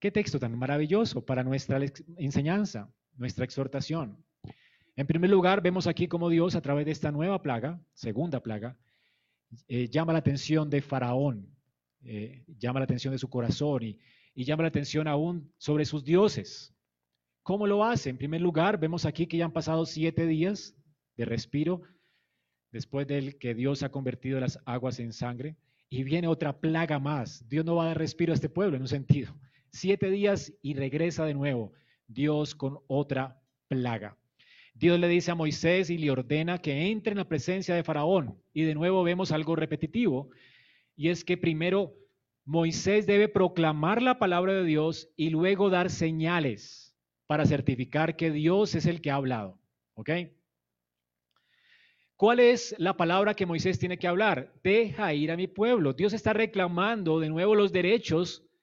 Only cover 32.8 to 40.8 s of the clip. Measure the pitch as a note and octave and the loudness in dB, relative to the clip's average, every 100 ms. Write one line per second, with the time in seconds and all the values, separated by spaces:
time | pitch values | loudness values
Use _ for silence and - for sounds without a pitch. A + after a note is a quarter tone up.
32.8 | - C#3 C#3+ C3 C3 - _ _ - C3 | -4 -2 0 -2 -4 -10 _ _ -4 -2
33.8 | B2 A2+ G#2 - _ _ _ - - - | -2 -4 -8 -16 _ _ _ -20 -18 2
34.8 | E3+ F3 F3 F3 E3+ E3+ D#3 - E3 F#3 | 4 4 4 2 0 -2 -2 0 2 2
35.8 | E3 E3+ D3+ C3 A#2+ D3+ E3+ F3+ D#3 C#3 | 0 -2 0 0 0 0 0 -2 -2 -2
36.8 | F3+ A3 A3 G3+ F3+ D#3 - F#3 F#3 E3+ | -2 -2 -2 -4 -2 -2 -2 -4 0 -2
37.8 | D#3+ D3 D3+ F#3 B2 - _ D3+ D#3+ D3+ | 0 0 2 2 0 -8 _ -2 0 0
38.8 | E3+ F#3+ F3 F3+ F#3 D#3 D#3 D#3+ D#3 D3+ | 2 2 2 0 0 0 0 -2 -2 -4
39.8 | D#3 A3+ A#3 B2+ C#3+ - _ _ _ _ | -4 0 0 0 -4 -18 _ _ _ _